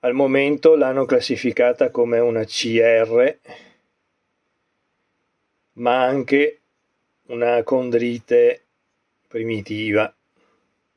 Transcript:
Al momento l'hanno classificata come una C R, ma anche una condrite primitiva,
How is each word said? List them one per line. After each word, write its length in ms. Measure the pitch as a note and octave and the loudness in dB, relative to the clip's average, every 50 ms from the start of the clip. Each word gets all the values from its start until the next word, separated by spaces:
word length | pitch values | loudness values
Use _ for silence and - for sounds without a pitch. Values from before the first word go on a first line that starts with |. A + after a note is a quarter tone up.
Al 140 | - B2+ B2 | -2 -4 0
momento 600 | C3 C#3 C3+ C3+ C#3 C#3 C#3+ D3 C#3+ - D#3+ D#3+ | 0 0 2 2 0 0 0 -2 2 4 4 4
l'hanno 300 | D3+ C#3 C3 C3 C3+ C3+ | 4 4 0 0 -2 -2
classificata 840 | - C3 B2 - - C3 A#2 - B2 A2 - B2 B2 B2 - C#3 B2 | 0 0 0 0 -2 -6 -4 -4 -6 0 0 0 0 2 0 -2 -2
come 280 | - B2 A#2+ A#2+ A#2+ A#2 | 0 -2 -2 0 0 0
una 240 | A#2+ A#2+ A2+ A2+ A2 | 0 0 0 -2 -6
C 380 | G#2+ - - - A#2 A2+ A2+ | -6 -6 -8 -6 -2 0 2
R, 580 | A2+ A#2 A#2 A2+ A2+ A2 A2+ A#2+ B2 C#3 - _ _ - - - - _ _ _ _ _ _ _ _ _ _ _ _ _ _ _ _ _ _ _ _ _ _ _ _ _ _ _ _ _ _ _ _ _ _ _ _ _ _ _ _ _ _ | 4 4 4 2 2 2 2 2 2 2 0 _ _ -20 -20 -20 -20 _ _ _ _ _ _ _ _ _ _ _ _ _ _ _ _ _ _ _ _ _ _ _ _ _ _ _ _ _ _ _ _ _ _ _ _ _ _ _ _ _ _
ma 280 | A#2 A#2+ A#2+ A#2+ B2+ B2+ | -6 -2 0 2 2 2
anche 580 | B2+ C3+ C#3 C3 A#2+ C#3 C#3 C#3+ D3+ D3 _ _ _ _ _ _ _ _ _ _ _ _ _ _ | 0 0 -2 -2 0 2 2 2 0 -2 _ _ _ _ _ _ _ _ _ _ _ _ _ _
una 360 | _ A#2+ A#2 A#2+ A#2+ A#2+ A#2+ A2+ | _ -6 -4 -2 0 0 0 0
condrite 1000 | - C3+ C3 B2+ B2 A#2 A#2 A#2 A#2+ A#2+ A#2+ - _ B2 A#2+ A#2+ A#2 A#2+ - _ _ _ _ _ _ _ _ _ _ _ _ _ _ | 0 -2 -2 -2 0 -2 -2 -2 -2 -6 -8 -6 _ 2 2 2 2 -2 -4 _ _ _ _ _ _ _ _ _ _ _ _ _ _
primitiva, 840 | _ A#2 A2+ A2+ A2+ G#2+ G2 - G#2+ G#2+ A2 A2 G#2 G#2 G#2+ - _ _ _ _ _ _ _ _ _ _ _ _ _ _ _ _ _ | _ -8 -6 -6 -6 -8 -8 -10 -10 -8 -6 -2 0 0 -2 -2 _ _ _ _ _ _ _ _ _ _ _ _ _ _ _ _ _